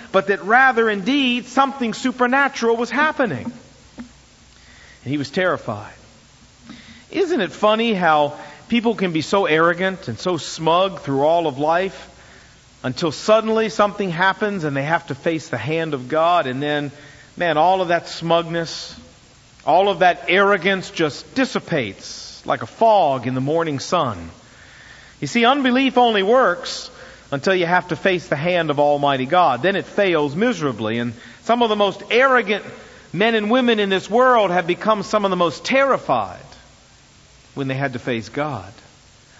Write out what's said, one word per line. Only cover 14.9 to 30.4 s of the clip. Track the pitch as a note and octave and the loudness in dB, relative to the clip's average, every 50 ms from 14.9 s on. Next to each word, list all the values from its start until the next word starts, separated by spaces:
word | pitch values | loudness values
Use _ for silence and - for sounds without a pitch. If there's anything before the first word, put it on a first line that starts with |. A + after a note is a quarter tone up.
| E3 E3+ - - | -2 -2 -2 -4
to | C#3+ | -10
face | C3 - E3+ E3 D#3+ - - | -6 -4 -4 -4 -4 -6 -6
the | - A#2 | -8 -6
hand | G#2 C#3 D#3+ E3 E3 D#3+ D3 | -4 -4 -4 -4 -4 -4 -6
of | C3 B2+ B2 | -8 -6 -4
God, | D3+ D#3 E3 E3+ F3 F3 D3+ C3 | -2 0 2 2 2 2 0 -2
and | B2+ C3 | -4 -4
then, | C#3+ D3 D3 D3 D3 C#3 - - - - - - - - - - | -4 -4 -4 -4 -4 -6 -10 -14 -20 -20 -20 -20 -20 -18 -10 -4
man, | F3 E3+ D#3 D3+ | -2 0 2 2
all | D#3+ F3+ F#3+ F#3+ | 2 2 2 2
of | F#3 E3+ | 0 0
that | E3+ E3 E3 - | -2 -2 -2 -6
smugness, | - - E3 E3 E3 E3+ E3+ E3 E3+ E3+ E3 D#3 - - - - - - - - - - _ - _ _ _ _ _ - - | -12 -8 -2 0 0 0 0 0 -4 -6 -6 -6 -8 -14 -14 -16 -18 -20 -20 -20 -20 -20 _ -20 _ _ _ _ _ -8 0
all | C#3 D3 F3 G3 G3+ | 2 4 4 4 4
of | G3 E3 | 4 4
that | F#3 F3+ E3+ E3+ - - | 4 4 4 2 0 0
arrogance | E3+ F#3+ G3+ G3 G3+ F#3+ D#3 G3+ G3 F#3 E3 - | 4 4 4 4 4 2 2 0 -2 -2 -4 -8
just | - - E3+ D3+ - - - - - | -4 -2 -2 -2 -2 -6 -14 -8 -2
dissipates | B3+ C4+ B3+ - G3+ - - F3 D3+ A#2+ G2+ F#2+ - - - - - - - - - - | -2 -2 0 -2 -6 -6 -4 -4 -4 -4 -4 -8 -12 -16 -18 -16 -16 -18 -18 -20 -12 -6
like | - C#3+ B2 | -4 -4 -4
a | A#2+ A#2 | -4 -8
fog | - - A3+ A3+ G#3+ G3+ F3 D3 C3+ C3 A#2+ | -2 2 4 4 6 4 4 2 0 0 -2
in | B2+ B2+ | -4 -4
the | C3 | -2
morning | C3 C#3+ D#3 E3 E3 D#3+ C#3+ C3 | -2 0 0 0 0 -2 -4 -6
sun. | - - - F3 D3+ B2+ G#2 E2+ E2+ E2 - - - - - - - - - - - - - - - - - - | -6 -2 0 0 0 0 -4 -8 -10 -16 -18 -20 -20 -20 -20 -20 -20 -20 -20 -20 -20 -20 -20 -20 -20 -20 -16 -10
You | - C#3+ | -8 -4
see, | - A#3+ A#3 | 0 2 4
unbelief | A#3 C4+ C#4+ C4+ B3+ A#3+ B3+ C4+ C4 - B3 | 4 4 4 2 2 2 2 2 2 2 2
only | B3 A#3 A3+ G3+ F#3+ | 2 4 2 2 2
works | F#3+ A#3 C4+ B3+ F#3+ F3 F3 - - - - - - - - - - - - - - | 4 4 4 4 2 0 -2 -6 -10 -12 -12 -12 -14 -18 -20 -20 -20 -20 -20 -12 -8
until | - C#3 - G3+ F#3+ | -6 -2 0 2 2
you | F#3 F3 | 2 2
have | E3 F3+ F3+ F3 - | 2 2 0 0 0
to | E3 | -6
face | - - G3 F#3 F3 - - | -2 0 0 0 0 -2 -4
the | E3 | -4
hand | C#3 D3 F3+ F3+ F3 E3 D3+ | -2 0 0 0 0 0 0
of | D3 C#3 | 0 2
Almighty | D3 D3 D3 C#3+ C#3+ C#3+ C#3 C3 C3 | 2 2 2 2 2 0 0 0 0
God. | B2+ E3+ F3+ F3 D#3 B2+ A#2+ C3 | 0 2 4 4 4 2 2 0
Then | F3+ G3 F3+ | 0 0 0
it | D3 | -4
fails | - - - G3+ F#3+ E3+ D#3 D3 C#3+ C3 | -4 -2 0 2 2 2 2 0 0 0
miserably, | E3+ | 0